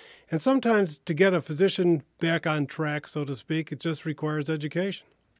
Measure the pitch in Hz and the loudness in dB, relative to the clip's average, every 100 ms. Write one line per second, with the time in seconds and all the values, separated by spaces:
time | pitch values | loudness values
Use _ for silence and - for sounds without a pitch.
0 | - - _ 160 - 269 233 220 190 147 | -20 -20 _ -2 2 2 4 2 2 -2
1 | - 156 196 180 - 151 196 - 175 160 | -6 4 4 4 -2 2 2 4 2 2
2 | - _ 170 165 165 156 139 - 156 147 | -2 _ 0 0 0 -2 -2 -4 -4 -4
3 | - 151 139 135 - 156 156 143 170 151 | -6 -8 -6 -8 -6 -4 -4 -6 -6 -4
4 | 165 151 156 151 147 160 147 170 196 175 | -6 -6 -4 -4 -2 -4 -4 -4 -4 -6
5 | - _ _ _ | -14 _ _ _